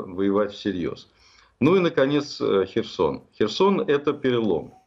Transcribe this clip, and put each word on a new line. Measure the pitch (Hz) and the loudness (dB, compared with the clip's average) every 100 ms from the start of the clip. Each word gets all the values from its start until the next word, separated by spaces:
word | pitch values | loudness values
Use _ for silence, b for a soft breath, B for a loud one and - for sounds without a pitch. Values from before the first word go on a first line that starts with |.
воевать | - 90 98 98 101 | -2 -2 0 2 0
всерьёз. | - 107 92 82 - - b b b b - | -4 -6 -4 -6 -8 -16 b b b b 0
Ну | 139 190 | 2 4
и, | |
наконец, | 170 156 135 147 - - | 2 2 2 0 -4 -4
э, | 113 98 90 | 0 0 0
Херсон. | - 104 - 80 67 - - | -4 -6 -2 -2 -2 -12 -4
Херсон — | 107 - 190 190 135 | -2 2 2 2 2
это | 143 147 | 0 0
перелом. | 143 131 120 110 80 64 - | -2 0 0 0 -2 -4 -18